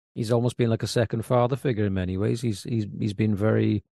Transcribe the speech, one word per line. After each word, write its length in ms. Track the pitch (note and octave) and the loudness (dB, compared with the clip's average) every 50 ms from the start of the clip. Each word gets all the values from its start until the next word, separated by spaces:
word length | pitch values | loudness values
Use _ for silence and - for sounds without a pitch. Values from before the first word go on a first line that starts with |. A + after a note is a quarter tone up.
| _ _ _ | _ _ _
he's 180 | - A#2+ G#2+ B2 | -6 -2 0 2
almost 240 | A#2 A#2+ B2 - | 2 2 2 0
been 140 | - B2 A#2 | 0 2 2
like 120 | A2+ A2 - | 2 0 -2
a 40 | |
second 400 | A2 - B2 A#2 - - A#2 A2 | -2 0 0 0 0 0 -4 -2
father 300 | - B2+ B2 A#2+ B2 C3+ | 0 2 2 2 2 0
figure 280 | B2+ - D3 A#2+ G#2 G#2+ | -2 -2 -2 0 0 0
in 80 | G#2 F#2+ | 0 0
many 240 | F#2+ F#2 F2+ F#2 | 0 -2 -2 -2
ways. 240 | F#2 G2+ A2+ A#2+ A#2 | -2 0 0 -2 -2
He's, 220 | B2 A#2+ G#2 F#2 - | -2 -4 -4 -4 -6
he's, 240 | - A#2+ A2+ G#2 G2+ - - | -4 -2 -2 -2 -4 -4 -4
he's 160 | B2+ A2 G2+ | -4 -2 0
been 200 | - G#2+ G#2+ G#2+ | 0 0 0 0
very 500 | F#2 G#2 A2 A2 A2 A2 G#2+ G#2+ G#2 - _ _ _ | 2 2 2 2 2 2 2 2 0 -2 _ _ _